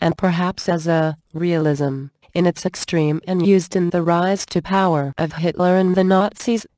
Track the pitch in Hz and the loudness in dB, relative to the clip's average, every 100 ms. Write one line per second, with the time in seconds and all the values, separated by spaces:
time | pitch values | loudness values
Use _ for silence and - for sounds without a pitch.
0 | 165 170 185 170 180 190 - 170 160 165 | -2 0 0 0 -2 -4 -2 -2 0 0
1 | 156 156 _ 160 175 165 156 143 143 135 | 0 -4 _ -6 -2 0 0 0 -2 -4
2 | 139 _ _ 175 170 165 185 - - 170 | -10 _ _ 0 0 0 -4 -6 -4 0
3 | 151 156 - 185 175 196 175 190 175 180 | 0 -2 -2 0 4 4 2 -2 0 0
4 | 165 170 180 196 - - 160 196 190 156 | 2 2 2 -2 -2 -4 -2 0 2 2
5 | 139 - 156 156 170 - 180 185 185 180 | -2 -4 -6 -2 -4 0 2 2 2 2
6 | 185 190 208 - - 233 - | 2 2 2 -2 -2 -2 -4